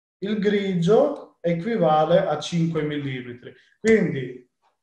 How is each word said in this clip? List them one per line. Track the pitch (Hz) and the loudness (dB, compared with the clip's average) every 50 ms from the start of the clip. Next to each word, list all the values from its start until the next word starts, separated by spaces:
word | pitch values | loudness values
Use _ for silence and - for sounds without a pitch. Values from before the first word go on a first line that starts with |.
| _ _ _ - | _ _ _ -10
il | 185 208 214 202 | -6 -4 -2 0
grigio | 190 208 208 202 196 190 180 170 165 196 220 262 294 294 - - - - _ _ | 0 0 0 0 0 0 -2 0 2 4 4 4 4 2 -2 -8 -14 -20 _ _
equivale | - 175 165 165 175 233 233 180 165 156 156 156 156 160 170 - - | -4 -2 -2 -2 -2 -4 0 2 2 4 4 4 4 4 4 2 2
a | - 151 147 | 0 -4 -6
cinque | - - 175 165 165 165 160 156 | -6 -4 -2 -2 -2 0 -2 -4
millimetri. | 151 151 147 147 139 135 131 123 120 123 120 - - 123 - _ _ _ _ _ | -4 -4 -6 -6 -6 -6 -8 -8 -10 -12 -14 -16 -16 -20 -20 _ _ _ _ _
Quindi | - 226 220 196 175 147 135 135 127 123 - - - _ _ _ _ _ _ _ | 2 4 4 4 4 0 -2 -4 -6 -8 -12 -16 -20 _ _ _ _ _ _ _